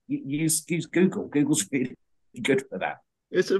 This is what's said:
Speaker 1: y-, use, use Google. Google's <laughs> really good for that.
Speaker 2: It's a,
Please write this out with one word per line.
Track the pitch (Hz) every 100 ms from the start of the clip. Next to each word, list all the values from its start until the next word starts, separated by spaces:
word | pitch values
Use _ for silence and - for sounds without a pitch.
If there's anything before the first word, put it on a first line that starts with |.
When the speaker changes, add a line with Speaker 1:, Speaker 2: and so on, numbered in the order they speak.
| -
Speaker 1:
y-, | 143 135
use, | 147 160 - -
use | 165 -
Google. | 170 185 - -
Google's | 147 147 151 -
<laughs> |
really | 139 123 - _ _ _ -
good | 214 135 -
for | 95
that. | 78 - _ _ _
Speaker 2:
It's | 180
a, | 180